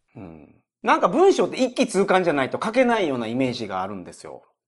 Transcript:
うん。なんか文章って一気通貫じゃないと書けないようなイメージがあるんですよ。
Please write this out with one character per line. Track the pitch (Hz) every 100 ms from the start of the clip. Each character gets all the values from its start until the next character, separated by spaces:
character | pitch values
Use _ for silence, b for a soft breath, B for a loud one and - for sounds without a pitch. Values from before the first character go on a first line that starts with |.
| _ -
う |
ん。 | 92 80 71 _ _ _
な | 220 311
ん |
か | 196
文 | 226 381
章 | 302 175
っ |
て | 156
一 | 254
気 | 269 262
通 | 185 196
貫 | 185
じ | 175
ゃ |
な | 147
い | 123
と | 123
書 | 214
け | 226 240
な | 220
い | 170
よ | 127
う |
な | 113
イ |
メ | 120 131
ー |
ジ | 113 104
が | 92
あ | 98
る | 98
ん |
で | 85
す | -
よ。 | 78 65 _ _